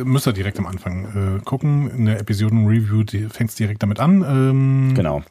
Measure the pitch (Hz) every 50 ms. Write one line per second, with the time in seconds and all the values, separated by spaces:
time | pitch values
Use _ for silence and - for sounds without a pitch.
0 | 127 131 131 139 - 135 104 95 98 101 - - 95 92 95 92 - 95 90 92
1 | 95 107 101 101 98 95 95 98 - - 139 131 - 147 143 143 143 - - 127
2 | 110 107 110 104 104 - 107 98 110 107 113 113 107 104 110 117 107 101 104 110
3 | 107 104 - 101 107 107 - - 117 110 - - 110 101 104 - 107 101 101 107
4 | 131 165 196 190 175 - 135 131 131 135 135 135 135 135 135 135 131 131 131 123
5 | 87 76 71 73 - -